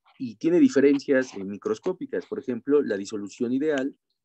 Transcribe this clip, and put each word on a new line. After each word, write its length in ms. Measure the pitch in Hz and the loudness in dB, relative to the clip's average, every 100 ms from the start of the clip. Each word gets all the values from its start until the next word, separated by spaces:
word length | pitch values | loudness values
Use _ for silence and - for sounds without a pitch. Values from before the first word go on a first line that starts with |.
| _ - | _ -12
Y 160 | 123 | -12
tiene 240 | 107 160 175 | -4 2 6
diferencias, 760 | 135 139 143 139 - 131 127 | 6 6 4 4 2 0 0
eh, 100 | 98 | -6
microscópicas. 840 | 98 101 104 107 185 180 143 92 - | -10 -8 -6 -4 -6 -8 -6 -8 -6
Por 140 | 107 | -10
ejemplo, 420 | - 117 139 147 | -6 -6 0 0
la 140 | 123 98 | 0 -4
disolución 560 | 98 107 98 - 120 | -6 -10 -10 -6 -2
ideal. 440 | 131 156 139 135 - _ _ | -2 -2 -2 -4 -8 _ _